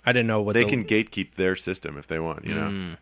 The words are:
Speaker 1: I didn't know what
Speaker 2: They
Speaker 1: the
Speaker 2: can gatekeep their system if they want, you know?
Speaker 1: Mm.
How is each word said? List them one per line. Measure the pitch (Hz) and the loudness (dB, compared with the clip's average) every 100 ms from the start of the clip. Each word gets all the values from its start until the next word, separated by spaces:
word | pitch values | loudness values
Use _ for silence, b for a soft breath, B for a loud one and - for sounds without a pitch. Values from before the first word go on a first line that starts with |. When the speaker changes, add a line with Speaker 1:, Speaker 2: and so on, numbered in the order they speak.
| - | 4
Speaker 1:
I | |
didn't | 123 113 | 2 4
know | 107 | 2
what | 104 | 4
Speaker 2:
They | 107 | 4
Speaker 1:
the | 107 | 4
Speaker 2:
can | 127 92 | 2 2
gatekeep | 107 110 - 92 | 0 0 -6 -6
their | - 92 | 0 0
system | 92 - 90 78 71 | 0 -4 -6 -8 -12
if | - | -8
they | 80 | -6
want, | 80 78 - | -4 -6 -6
you | |
know? | 82 80 | -4 -4
Speaker 1:
Mm. | 98 90 82 | -6 -8 -12